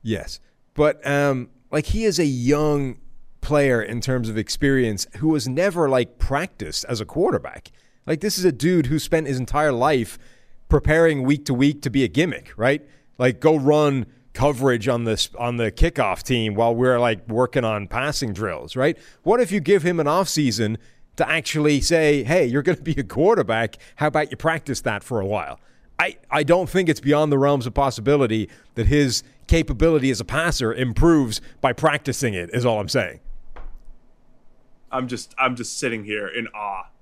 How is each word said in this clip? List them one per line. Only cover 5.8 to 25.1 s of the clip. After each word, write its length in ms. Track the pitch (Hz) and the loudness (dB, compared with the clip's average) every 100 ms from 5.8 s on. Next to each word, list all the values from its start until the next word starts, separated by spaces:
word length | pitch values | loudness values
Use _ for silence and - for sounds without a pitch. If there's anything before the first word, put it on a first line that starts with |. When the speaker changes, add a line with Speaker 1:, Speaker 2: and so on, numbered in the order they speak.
| 147 | 0
Speaker 1:
like, 280 | 131 120 _ | 2 -2 _
practiced 680 | - 139 185 - 87 - - | -2 0 -4 -10 -8 -8 -6
as 140 | 120 | -6
a 40 | 110 | -6
quarterback. 680 | 151 208 120 - - - - _ _ - | 0 0 0 -4 -16 -20 -20 _ _ -6
Like, 160 | 156 | -4
this 160 | 208 185 | -2 0
is 80 | 185 | 0
a 80 | |
dude 320 | 123 156 180 127 | 2 2 2 2
who 120 | 151 | -2
spent 300 | - 160 147 | 0 -2 0
his 100 | 131 | -4
entire 360 | 120 147 151 | -2 0 0
life 440 | 123 135 143 110 - - - _ - - | 2 2 2 -2 -8 -20 -20 _ -20 0
preparing 540 | 147 139 156 165 147 | 2 4 4 4 4
week 200 | 131 147 143 | 0 0 0
to 80 | |
week 280 | 123 143 147 | 2 2 2
to 80 | 135 | -2
be 160 | 135 120 | 0 0
a 20 | |
gimmick, 460 | 82 170 120 - - | 0 0 -2 -12 -2
right? 320 | 117 147 - _ _ - | 0 0 -4 _ _ -2
Like, 240 | 127 120 | 0 2
go 160 | 156 156 | 2 4
run 480 | 135 151 147 135 113 _ _ | 4 4 4 0 -4 _ _
coverage 560 | - 143 127 135 120 107 | 0 0 2 2 2 0
on 160 | 120 | -2
this, 260 | 117 107 - - | 0 -2 -4 -4
on 200 | 120 120 | -6 -2
the 120 | 113 | -4
kickoff 540 | - 165 170 110 90 | 2 2 2 -2 -2
team 320 | - 127 110 101 | -2 -2 0 0
while 180 | 117 | 0
we're, 260 | 117 127 120 | 2 2 2
like, 280 | 120 110 - | 2 -2 -4
working 380 | 110 127 143 113 | -2 0 0 -2
on 220 | 107 98 | -4 -6
passing 440 | 117 135 - 120 | -6 -4 -4 -6
drills, 460 | 95 104 78 67 120 | -6 -6 -8 -10 -2
right? 200 | 139 - - _ | -2 -2 -12 _
What 180 | 160 233 | 0 2
if 100 | 247 | 2
you 80 | 196 | 0
give 240 | 151 196 | 2 2
him 160 | 160 175 | 2 0
an 80 | 147 | 0
offseason 680 | 165 190 - 143 104 107 110 - _ - - | 0 0 0 0 0 -2 -4 -10 _ -20 -6
to 120 | 160 | -2
actually 540 | 160 - 156 151 147 | -2 -2 0 2 2
say, 420 | - 165 156 147 | 2 2 4 2
"Hey, 220 | 113 175 147 | 2 2 2
you're 160 | 135 | 2
gonna 160 | 143 175 | 0 -2
be 140 | - | -2
a 120 | 147 | -4
quarterback. 720 | 123 117 175 220 107 113 113 - - - | -4 0 2 2 2 0 -2 -6 -20 -4
How 100 | 151 | -2
about 240 | 151 151 | 0 -4
you 80 | 135 | -4
practice 440 | 160 160 - 123 | -2 -2 -6 -6
that 220 | 127 104 | -4 -6
for 160 | - | -4